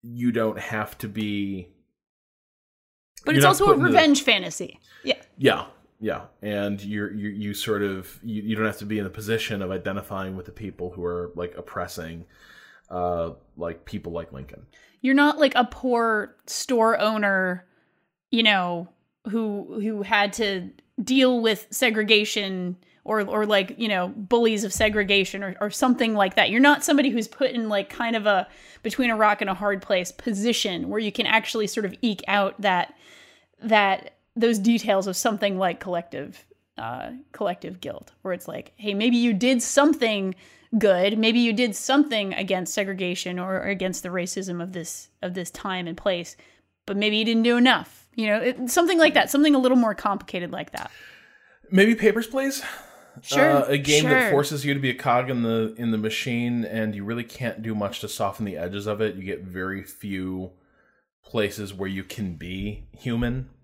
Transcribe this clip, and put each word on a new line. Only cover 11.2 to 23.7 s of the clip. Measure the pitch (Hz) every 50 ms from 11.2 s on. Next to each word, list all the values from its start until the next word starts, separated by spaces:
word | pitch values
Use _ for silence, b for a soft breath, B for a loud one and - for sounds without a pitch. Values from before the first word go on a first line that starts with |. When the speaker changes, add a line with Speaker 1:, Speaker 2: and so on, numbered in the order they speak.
| 87 - -
Speaker 1:
like, | 85 87 87 -
oppressing, | - - - - 98 90 - - 90 82 82 82 85 87 b b b b b b b b b b b b _
uh, | 90 90 90 90 87 85 82 85 - - _ _ _
like, | 76 85 85 82 - _
people | - - 98 - 87
like | 82 85 82 -
Lincoln. | 67 67 67 - - - - _ b b b b b b
Speaker 2:
You're | - 254 262
not, | 285 285 294 302
like, | 311 302 269 -
a | 254 240
poor | - - - - 262 247 233 233 226 220 214 214 - _ _ _
store | - - - - - 262 233 220 226 220 -
owner, | 202 214 220 214 208 202 196 190 185 185 180 180 - _ _ _ _ _ _ _ _ _ _ _ _ _
you | - 226 226
know, | 214 208 190 180 175 175 170 175 - _ _ _ _ _ _ _ 226
who, | 202 226 226 214 202 202 - - - 214
who | 202 220 220 202
had | 202 196 226 208 202 202 196
to | - 226 202 196 185 175 190 - - _ _ _ - 196
deal | - 254 269 262 254 247 240
with | 226 226 214 - - _
segregation | - - 262 240 220 220 214 208 220 208 208 208 - 220 202 190 190 185 180 180 180 b b b b b b
or, | - 220 214
or, | 202 196 - 214 214
like, | 208 208 196 190 190